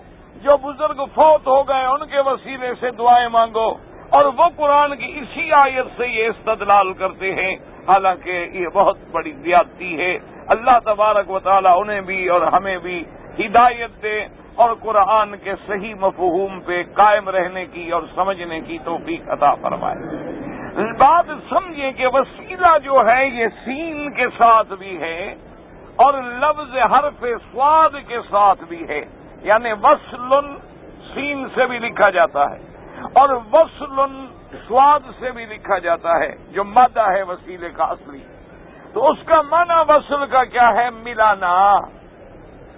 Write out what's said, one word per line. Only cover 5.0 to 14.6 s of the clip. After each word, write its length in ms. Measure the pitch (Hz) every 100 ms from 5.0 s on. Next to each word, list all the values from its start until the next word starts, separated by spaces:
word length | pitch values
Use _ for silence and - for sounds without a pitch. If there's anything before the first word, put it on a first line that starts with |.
| 233 302
اسی 340 | 254 277 330
آیت 340 | 302 269 254 254 -
سے 120 | 247
یہ 200 | 226 226
استدلال 640 | 196 220 214 202 202 190
کرتے 420 | 190 185 165 190
ہیں، 220 | 160 190 180 - - -
حالانکہ 580 | 190 190 175 170 180 175
یہ 140 | 190 165
بہت 220 | 196 180 190 -
بڑی 220 | 165 156
زیادتی 680 | 139 165 175 160 - 180 151
ہے۔ 180 | 180 170 - - -
اللہ 300 | 220 240 240
تبارک 460 | 220 208 214 208 190
و 80 | 190
تعالیٰ 420 | 185 196 185 180
انہیں 200 | 208 202
بھی 280 | 185 190 185
اور 140 | 175
ہمیں 360 | 160 180 196 180
بھی 260 | 175 175 165 - - -
ہدایت 640 | 220 226 247 233 226 -
دے 240 | 214 214 196 - -
اور 200 | -